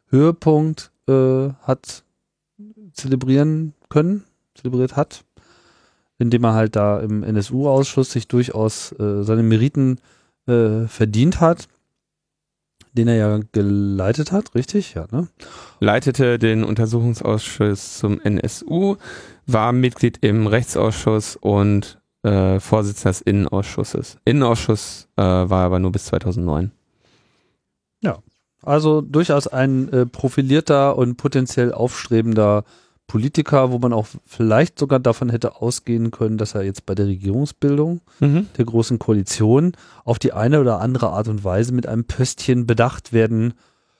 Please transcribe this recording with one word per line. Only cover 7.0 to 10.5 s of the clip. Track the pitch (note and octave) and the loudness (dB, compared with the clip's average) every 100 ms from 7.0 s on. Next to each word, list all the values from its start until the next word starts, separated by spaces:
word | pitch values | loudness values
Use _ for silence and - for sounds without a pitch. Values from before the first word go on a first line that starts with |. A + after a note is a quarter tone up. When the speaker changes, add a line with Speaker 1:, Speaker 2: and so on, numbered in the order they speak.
Speaker 1:
im | G#2+ G#2+ | -2 -4
N-S-U-Ausschuss | G#2 G#2+ G2 B2 C#3+ C3+ C3+ - C3 | -2 -4 -2 -2 0 0 0 -2 -2
sich | A#2+ - | -2 -2
durchaus, | B2 B2 A2 A2 - - | -2 0 -2 -2 -4 -12
äh, | - G#2 G2+ | -6 -4 -2
seine | G2+ A2+ | 0 2
Meriten, | A2+ A2 C3+ C#3+ C3 B2+ _ _ _ _ | 4 4 2 2 0 -2 _ _ _ _
äh, | - | -2